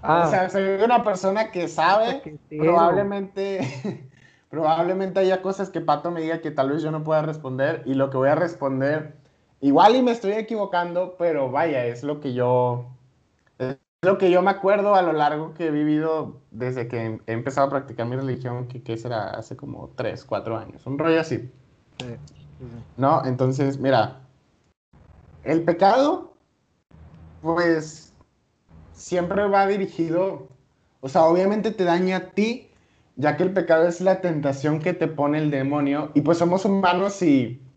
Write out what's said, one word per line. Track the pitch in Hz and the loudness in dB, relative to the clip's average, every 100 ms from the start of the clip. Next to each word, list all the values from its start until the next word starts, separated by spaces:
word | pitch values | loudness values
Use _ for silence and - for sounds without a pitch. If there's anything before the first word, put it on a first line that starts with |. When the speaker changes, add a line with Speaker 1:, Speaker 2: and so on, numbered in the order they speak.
Speaker 1:
Ah. | - 165 165 | 2 2 4
Speaker 2:
O | |
sea, | 196 185 | 2 0
soy | 196 190 196 | 0 0 2
una | 226 240 | 4 4
persona | 214 185 190 202 220 | 2 0 0 0 -2
que | 180 170 | -4 -6
sabe, | 156 165 202 226 269 | 0 2 4 2 -2
Speaker 1:
Chaquetero. | 160 151 _ 151 | -10 -18 _ 0
Speaker 2:
probablemente, | 160 170 170 185 202 202 190 196 196 190 127 - 214 143 - _ _ | 2 6 4 4 0 -4 -8 -6 -4 -4 -6 -6 -8 -10 -14 _ _
<laughs> | _ _ | _ _
probablemente | 147 156 160 175 190 190 185 | -2 0 2 0 0 -2 0
haya | 190 190 | 2 2
cosas | 190 190 190 | -2 -4 -6
que | 170 | -6
Pato | 160 147 175 | -2 -2 -2
me | 170 | -6
diga | 160 165 | -4 -4
que | 160 | -4
tal | 143 135 | -2 0
vez | 151 | 0
yo | 160 | -2
no | 156 | -4
pueda | 156 156 | 0 0
responder, | 151 156 135 131 139 160 131 | 0 -6 -8 -2 -2 -2 -2
y | |
lo | 135 135 | 0 0
que | 131 | 2
voy | 135 | 2
a | |
responder, | 151 170 - 139 131 135 156 156 - _ _ _ _ | 2 0 -2 -4 -2 -2 -2 -6 -16 _ _ _ _
igual | 139 143 202 254 | 2 8 8 6
y | |
me | 247 | 2
estoy | 226 196 | 0 -2
equivocando, | 214 220 220 196 180 175 175 180 180 | -4 -4 -4 -2 -2 -2 -4 -4 -2
pero | 175 147 131 | -2 0 -2
vaya, | 131 165 139 120 | 0 0 0 -2
es | 120 | -4
lo | 143 147 | -6 -6
que | 147 | -4
yo, | 123 123 123 123 123 123 - _ _ _ _ _ _ | -2 2 2 2 -2 -8 -18 _ _ _ _ _ _
es | 127 139 _ _ | -8 -8 _ _
lo | 180 196 | 0 4
que | 190 | 4
yo | 180 | 4
me | 190 | 2
acuerdo | 190 190 208 202 | 0 2 2 4
a | 196 | 2
lo | 180 | 2
largo | 156 147 151 156 | 2 0 0 -8
que | 156 165 | -6 -2
he | |
vivido | 147 151 151 160 160 120 - _ | 0 0 0 0 -2 -6 -12 _
desde | 113 127 127 117 | -8 -6 -6 -6
que | 123 | -6
em-, | 113 110 - | -6 -8 -6
he | |
empezado | 113 127 135 139 | -6 -4 0 0
a | |
practicar | 139 131 113 117 | 0 -6 -8 -6
mi | 127 | -4
religión, | 135 120 127 123 123 | -6 -6 -8 -8 -10
que, | 127 | -12
que | - 113 | -10 -10
será | 120 117 98 | -6 -6 -6
hace | 110 113 117 | -10 -12 -14
como | - - 69 | -14 -14 -16
tres, | - 117 95 | -8 -8 -8
cuatro | - 104 110 110 | -6 -6 -4 -8
años, | 107 - - | -10 -16 -10
un | 139 | -4
rollo | 160 165 | 0 0
así. | 160 113 123 - _ _ _ _ | 0 -6 -8 -18 _ _ _ _
Speaker 1:
Sí, | 127 | -14
sí, | 117 - - - - | -14 -18 -20 -20 -20
sí. | 127 117 - - | -18 -18 -18 -2
Speaker 2:
¿No? | 135 160 127 | 2 2 0
Entonces, | 123 127 135 139 135 | 0 0 0 -2 -2
mira, | 131 127 104 - - _ _ _ _ _ _ - - - - - | 0 2 0 -6 -20 _ _ _ _ _ _ -20 -20 -20 -20 -14
el | - 160 | -2 0
pecado, | 165 170 196 233 285 359 - _ _ _ _ _ _ - - - - - | 0 2 4 4 2 0 -6 _ _ _ _ _ _ -20 -20 -20 -20 -10
pues, | 160 165 170 160 156 - - _ _ _ _ _ _ - - | -2 0 2 2 -2 -16 -20 _ _ _ _ _ _ -20 -20
siempre | - - 175 175 196 202 | -20 -6 -4 -2 0 2
va | 196 196 | 4 2
dirigido, | 202 196 - 165 165 190 156 - - _ _ _ _ | 0 -4 -4 -2 0 -2 -4 -16 -20 _ _ _ _
o | 131 | -2
sea, | 170 | 4
obviamente | 160 175 190 214 214 | 6 6 4 2 -2
te | 220 | 0
daña | 180 165 185 185 | 0 2 2 -2
a | 180 | -4
ti, | - 220 247 - _ _ _ _ - | -2 -2 -2 -10 _ _ _ _ 0
ya | 147 143 | 0 2
que | |
el | 185 | 0
pecado | 185 170 160 175 | 0 4 4 4
es | 170 | 2
la | 185 185 | 0 2
tentación | 180 156 139 135 151 156 | 0 0 -2 -2 -2 0
que | 156 | -2
te | 175 160 | -2 -4
pone | 160 143 151 | 0 0 0
el | 151 | 0
demonio, | 139 135 147 143 143 151 | 0 -2 0 0 -2 0
y | 147 | 0
pues | 143 170 | 2 2
somos | 170 185 | 4 2
humanos | 196 196 185 170 196 202 | 2 2 2 2 0 0
y | 175 139 113 127 - | 4 4 2 -6 -18